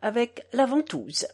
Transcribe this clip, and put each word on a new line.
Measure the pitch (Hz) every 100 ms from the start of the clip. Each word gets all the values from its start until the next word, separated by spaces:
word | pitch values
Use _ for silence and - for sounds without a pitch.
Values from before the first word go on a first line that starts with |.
avec | 214 226 240 - -
la | 240 269
ventouse. | 277 302 160 107 - -